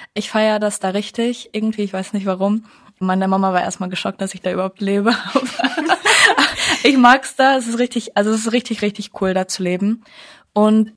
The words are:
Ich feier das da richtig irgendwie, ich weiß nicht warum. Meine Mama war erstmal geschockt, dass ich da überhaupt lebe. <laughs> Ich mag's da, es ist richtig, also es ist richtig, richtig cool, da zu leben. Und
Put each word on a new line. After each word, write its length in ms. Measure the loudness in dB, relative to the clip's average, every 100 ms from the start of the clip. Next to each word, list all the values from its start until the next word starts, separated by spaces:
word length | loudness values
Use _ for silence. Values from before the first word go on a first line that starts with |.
| -12 -8
Ich 160 | -4
feier 300 | 0 0 0
das 180 | -2 -2
da 120 | -4
richtig 600 | -4 -4 -4 -4 -4 -8
irgendwie, 300 | -4 -4 -2
ich 100 | -4
weiß 200 | -4 -6
nicht 140 | -4 -4
warum. 400 | -2 0 -2 -4 _ -20 _
Meine 260 | -2 0 2
Mama 260 | 2 2
war 100 | 0
erstmal 260 | -2 -4 -6
geschockt, 320 | -6 -6 -6
dass 140 | -8 -6
ich 60 |
da 120 | -6
überhaupt 280 | -4 -4 -4
lebe. 320 | -2 0 2 0
<laughs> 60 | -2 -2 -2 -2 -4 -2 -2 0 2 4 4 4 0 -2 -4 0
Ich 160 | 2 6
mag's 360 | 8 6 2 2
da, 220 | 4 2
es 100 | 0
ist 120 | -2
richtig, 360 | -2 -2 -6 -4
also 140 | -2
es 100 | -2 0
ist 60 |
richtig, 300 | -2 -2 -4
richtig 280 | -4 -4 -10 -4
cool, 120 | -2
da 160 | 0 -2
zu 140 | -4
leben. 420 | -4 -2 -2 -2 -8 -20 -20 -20 _
Und 400 | 0 4 4 2